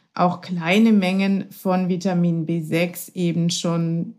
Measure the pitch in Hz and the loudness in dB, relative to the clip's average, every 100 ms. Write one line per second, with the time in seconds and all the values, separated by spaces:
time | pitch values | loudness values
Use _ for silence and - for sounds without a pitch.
0 | _ - 180 180 - 175 165 202 226 214 | _ 0 0 0 -6 -6 0 4 6 4
1 | 185 190 196 196 - - 190 185 180 180 | 2 0 0 0 -4 -6 -2 0 0 0
2 | 190 180 175 165 160 170 156 165 175 - | 0 2 2 0 -2 -4 -2 -2 -2 -4
3 | - 180 175 165 170 - 175 170 165 165 | -12 -4 -2 0 -2 -2 -2 -2 -2 -4
4 | 196 | -6